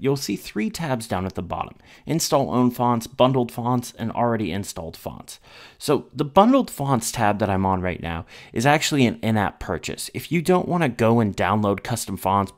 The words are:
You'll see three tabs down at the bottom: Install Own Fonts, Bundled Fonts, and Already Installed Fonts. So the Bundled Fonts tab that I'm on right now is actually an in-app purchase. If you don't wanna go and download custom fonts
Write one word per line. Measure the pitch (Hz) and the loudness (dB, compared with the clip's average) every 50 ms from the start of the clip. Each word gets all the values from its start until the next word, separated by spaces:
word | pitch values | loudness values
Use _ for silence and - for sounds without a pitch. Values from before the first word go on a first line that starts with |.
You'll | - 131 139 | -2 -2 -2
see | 139 - - 202 | -2 -2 -4 -6
three | 185 - - - 202 220 220 | -6 -6 -8 -6 -4 -4 -4
tabs | 220 - 170 151 131 120 113 | -4 -6 -4 -4 -4 -4 -4
down | - 107 92 92 | -4 -4 -4 -4
at | 95 - | -4 -6
the | - 90 | -6 -8
bottom: | 85 82 82 - - - _ _ - - - _ | -6 -6 -6 -6 -8 -10 _ _ -20 -20 -20 _
Install | - 143 165 - - - 143 135 87 90 | -4 -2 -2 0 2 2 2 2 2 2
Own | 120 123 123 120 | 2 2 2 2
Fonts, | - 123 120 120 117 113 | 2 0 0 0 0 -2
Bundled | - - - 123 127 131 131 123 120 - | -8 0 2 4 4 4 2 0 -2 -4
Fonts, | - 117 120 127 123 120 - - | -6 -2 0 0 -2 -2 -6 -10
and | - - 110 | -8 -6 -6
Already | - - 117 120 117 110 110 85 | -2 -2 0 0 0 0 -2 -2
Installed | 78 98 98 - - - 85 80 - | -4 -4 -6 -8 -10 -10 -10 -10 -12
Fonts. | - - - - - - - - - _ - - - - - - _ | -12 -12 -12 -12 -12 -18 -18 -20 -20 _ -20 -20 -20 -20 -20 -20 _
So | - - 151 123 - - _ | -2 0 0 0 0 -6 _
the | 127 151 | -6 -4
Bundled | 147 - 190 202 233 262 277 247 - - | 2 6 6 6 8 6 4 2 0 -4
Fonts | - 143 139 139 117 - - - | -6 0 0 0 0 0 -2 -2
tab | - 113 104 104 101 | 0 2 2 2 2
that | 110 101 | 0 0
I'm | 98 95 95 | 2 2 2
on | 95 95 92 90 | 2 0 0 0
right | 92 85 - - | -4 -4 -4 -6
now | 82 85 82 85 - - - - - - | -6 -6 -6 -8 -12 -16 -20 -20 -8 -6
is | - 117 | 0 2
actually | 143 147 156 - - 156 143 131 | 2 2 2 2 0 2 4 4
an | 113 85 - - | 2 2 0 -2
in-app | 110 110 110 101 82 - _ | 0 2 2 0 0 -2 _
purchase. | - - 92 80 - - - - - - - | -6 -6 -6 -6 -6 -8 -10 -10 -10 -10 -10
If | - - - 151 | -10 -8 -4 -4
you | 175 156 | -2 2
don't | 156 180 180 - | 2 2 2 2
wanna | - 180 175 170 139 | 0 -2 0 0 0
go | 113 - 113 110 117 120 | 0 2 4 4 6 4
and | 117 104 95 | 4 2 0
download | - 101 90 101 107 104 101 101 95 - | 0 0 2 2 2 2 2 0 0 -2
custom | - 117 110 - - 101 | -6 -6 -6 -6 -8 -8
fonts | 92 - 95 95 101 98 95 - | -4 0 2 2 2 2 0 -4